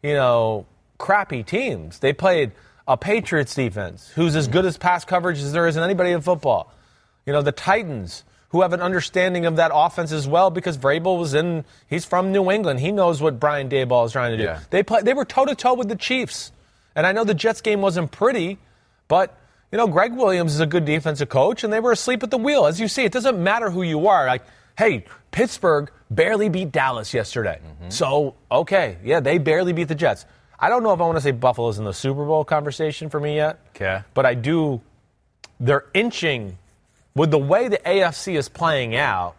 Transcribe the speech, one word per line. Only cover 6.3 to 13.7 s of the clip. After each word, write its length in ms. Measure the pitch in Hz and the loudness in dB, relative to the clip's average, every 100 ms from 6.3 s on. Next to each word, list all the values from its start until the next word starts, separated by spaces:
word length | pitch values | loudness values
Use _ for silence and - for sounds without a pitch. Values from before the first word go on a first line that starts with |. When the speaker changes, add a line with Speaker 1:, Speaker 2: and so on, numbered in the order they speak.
| 170 143 104 - _ _ _ _ _ - | 0 0 0 -2 _ _ _ _ _ -2
Speaker 1:
You 60 | |
know, 80 | 143 | 0
the 100 | 143 | 0
Titans, 720 | - - 208 185 127 90 - _ _ _ | -2 0 0 0 -8 -10 -14 _ _ _
who 100 | 170 | 2
have 100 | 180 | 2
an 60 | 175 | 0
understanding 640 | 180 180 - 185 185 180 170 | 0 -2 -2 0 0 0 0
of 100 | 160 | 2
that 140 | 165 | 4
offense 380 | 151 165 - 160 | 4 2 0 -4
as 160 | 156 135 | -4 0
well 200 | 165 190 | 4 4
because 280 | 175 180 147 | 2 -4 -2
Vrabel 400 | 135 156 170 180 | 0 0 0 0
was 160 | 165 | 0
in, 300 | 143 170 165 - _ _ | 0 0 -4 -8 _ _
he's 160 | 175 | -8
from 260 | - 180 185 | -2 -2 2
New 200 | 196 185 | 2 2
England. 260 | 208 185 131 | 0 0 -2
He 120 | 151 | -2
knows 280 | 208 175 156 | 2 2 2
what 200 | 156 123 | 0 2
Brian 280 | 147 143 | 0 0
Daboll 380 | 135 | -2